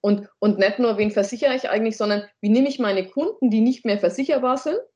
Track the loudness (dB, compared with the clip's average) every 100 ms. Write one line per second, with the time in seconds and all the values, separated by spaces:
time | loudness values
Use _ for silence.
0 | 2 0 -2 _ 0 2 0 2 0 0
1 | 0 0 -2 0 0 0 -2 -2 -2 -2
2 | -2 -2 -4 _ 2 4 2 0 -2 -2
3 | -2 -4 -4 -2 0 2 2 0 -2 0
4 | 0 -2 -2 0 0 -2 -2 -6 -8